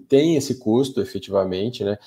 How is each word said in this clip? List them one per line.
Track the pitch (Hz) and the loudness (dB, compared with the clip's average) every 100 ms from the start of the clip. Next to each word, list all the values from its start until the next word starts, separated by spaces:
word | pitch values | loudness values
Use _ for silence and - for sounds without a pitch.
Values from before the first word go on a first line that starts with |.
| - | 2
tem | 139 160 156 | 4 4 2
esse | 131 123 | 0 -4
custo, | 107 117 139 123 | 0 2 2 -2
efetivamente, | 95 98 - 98 92 92 110 123 | -6 -8 -4 -2 -2 -2 -4 -4
né? | 101 101 | -6 -6